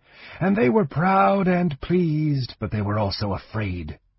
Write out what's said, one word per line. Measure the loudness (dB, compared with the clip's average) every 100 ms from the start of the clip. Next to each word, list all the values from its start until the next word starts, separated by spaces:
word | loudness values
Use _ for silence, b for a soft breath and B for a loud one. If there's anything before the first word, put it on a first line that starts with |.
| B B B B
and | 0 2
they | 2
were | 2 0
proud | 0 2 4 4 4 2
and | 2 0 -4
pleased, | -2 0 2 0 0 0 -4 -6
but | -6
they | -2
were | -2 -2
also | -2 -2 -4
afraid. | -4 -6 -6 -4 -6 -8 -12 _